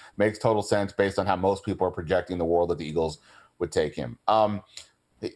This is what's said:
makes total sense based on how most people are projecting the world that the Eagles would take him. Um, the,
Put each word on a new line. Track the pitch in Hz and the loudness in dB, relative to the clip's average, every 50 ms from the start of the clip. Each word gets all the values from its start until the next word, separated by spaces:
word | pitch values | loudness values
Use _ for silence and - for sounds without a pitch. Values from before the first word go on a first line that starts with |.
| - - - - | -20 -12 -2 0
makes | 101 107 104 - | 0 0 0 0
total | - 120 110 104 | 0 2 2 2
sense | 98 - 110 101 101 95 | 0 0 0 0 0 -2
based | - - 101 98 98 - | 0 2 2 2 2 0
on | 95 | 0
how | 101 92 | 0 0
most | 90 92 98 98 98 - | 2 2 2 2 0 -2
people | - 95 - 92 | -6 -2 0 -2
are | 90 | -2
projecting | - - 85 78 92 90 87 - 92 | -2 -4 -2 0 0 0 0 -2 -4
the | 87 85 | -2 0
world | 82 85 87 87 85 | 2 2 2 2 2
that | 87 | 0
the | 76 78 | -4 -4
Eagles | 78 78 82 80 80 76 - _ - - - - _ _ - | -4 -2 -2 -2 -2 -4 -8 _ -20 -20 -20 -20 _ _ -6
would | 90 80 | -6 -4
take | - 90 78 73 - | 0 -2 -2 -2 -2
him. | - 67 60 58 - - - | -6 -8 -8 -8 -4 0 2
Um, | 107 110 107 104 104 101 - _ - - - _ _ _ _ _ _ - | 4 4 4 2 0 -4 -8 _ -20 -20 -20 _ _ _ _ _ _ -10
the, | 107 - - | -10 -6 0